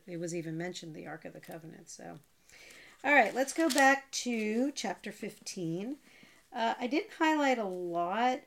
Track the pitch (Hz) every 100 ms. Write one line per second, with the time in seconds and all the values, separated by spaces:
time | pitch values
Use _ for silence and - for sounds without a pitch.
0 | - 170 170 170 160 160 180 180 165 156
1 | 151 160 175 - - 165 160 - 170 -
2 | - 147 _ _ _ - - - - -
3 | 269 285 196 240 269 - 330 262 269 269
4 | - - 247 233 214 226 277 277 202 180
5 | 202 - - - - 196 165 170 220 285
6 | - - - - _ - 226 - 247 302
7 | - - 311 311 277 240 196 180 175 170
8 | 175 214 247 254